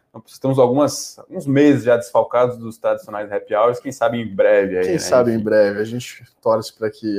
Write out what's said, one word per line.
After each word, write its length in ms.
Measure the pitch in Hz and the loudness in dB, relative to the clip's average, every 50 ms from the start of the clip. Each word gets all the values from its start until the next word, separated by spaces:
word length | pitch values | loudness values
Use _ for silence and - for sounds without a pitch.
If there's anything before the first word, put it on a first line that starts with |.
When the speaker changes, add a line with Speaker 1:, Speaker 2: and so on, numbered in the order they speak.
| _ _ - 117 - | _ _ -20 -20 -20
Speaker 1:
estamos 320 | _ - - - 135 131 | _ -14 -6 -4 -2 2
algumas, 600 | 135 123 120 127 143 147 135 - - - - - - | 4 4 4 4 2 0 0 -2 -6 -12 -14 -16 -20
alguns 260 | - - 156 185 143 | -20 -18 -14 -10 -4
meses 380 | 139 135 139 147 147 139 117 110 | 0 4 4 6 6 6 4 2
já 140 | 120 120 | 2 0
desfalcados 600 | 117 117 - - 117 110 - 120 120 123 120 117 | 0 0 -2 0 0 0 0 2 0 0 0 -2
dos 200 | 117 113 113 110 | -6 -12 -16 -12
tradicionais 540 | - - 110 107 107 - 113 104 104 104 101 | -6 -4 -4 -4 -4 -6 -12 -10 -10 -8 -6
happy 220 | 101 101 - - 107 | -6 -8 -6 -4 -2
hours, 260 | 104 113 120 123 - | 0 0 0 0 -2
quem 120 | - 135 | -8 -10
sabe 280 | 127 - 117 120 123 120 | -6 -2 -2 -2 -2 -4
em 80 | 113 | -8
breve 500 | 101 98 95 104 104 107 104 98 92 92 | -6 -2 0 2 4 4 4 2 0 0
aí, 60 | 90 92 | -2 -2
Speaker 2:
quem 80 | 92 - | 0 -2
Speaker 1:
né? 60 | - | -2
Speaker 2:
sabe 320 | - - 131 127 120 117 | -2 0 2 2 2 2
em 40 | 113 | 0
Speaker 1:
Enfim. 80 | 113 104 | -2 0
Speaker 2:
breve, 360 | 107 107 107 104 101 101 104 | 2 2 4 4 2 0 -4
a 20 | 107 | -6
gente 400 | 113 117 123 123 - - - 120 _ _ _ | -6 -8 -10 -12 -12 -16 -20 -20 _ _ _
torce 320 | - 117 110 107 107 - - | -2 0 0 0 -2 -6 -10
pra 140 | - 110 107 | -8 -8 -8
que 180 | - - 113 107 101 | -8 -6 -8 -6 -4